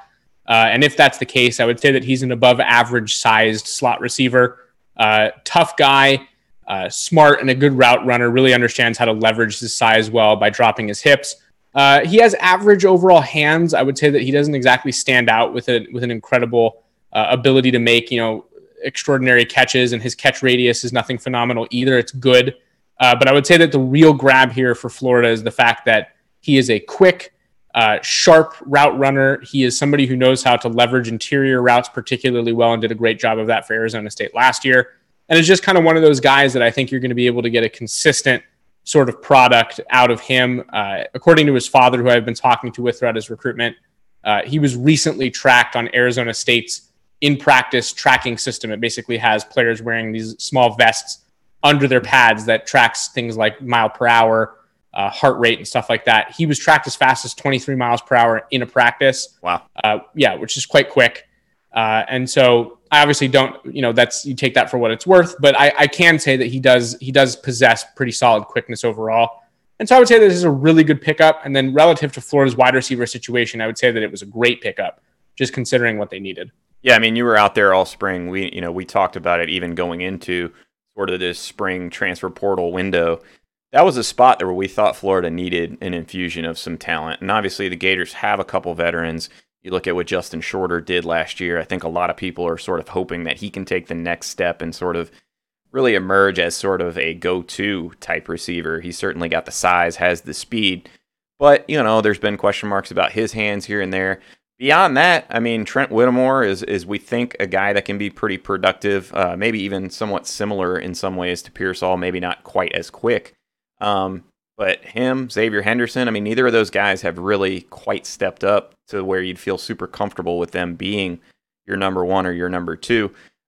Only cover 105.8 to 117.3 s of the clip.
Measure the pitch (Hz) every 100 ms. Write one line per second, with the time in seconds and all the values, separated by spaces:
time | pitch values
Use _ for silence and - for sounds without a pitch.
105.8 | 139 110 127 123 127 135 110 95 110 98
106.8 | 85 101 - 120 120 - 98 95 101 101
107.8 | 98 104 101 - 110 95 - 95 95 92
108.8 | 101 98 90 - 90 90 113 110 98 98
109.8 | 92 - 107 95 - - 104 98 90 90
110.8 | 92 87 98 92 90 90 - - 95 90
111.8 | 92 90 90 90 90 - - 95 90 -
112.8 | 85 - 117 110 - _ _ _ _ -
113.8 | 104 98 95 92 _ _ _ - 98 117
114.8 | - 113 127 131 127 - 113 104 101 120
115.8 | 117 131 123 107 104 117 123 113 104 98
116.8 | 101 95 92 85 95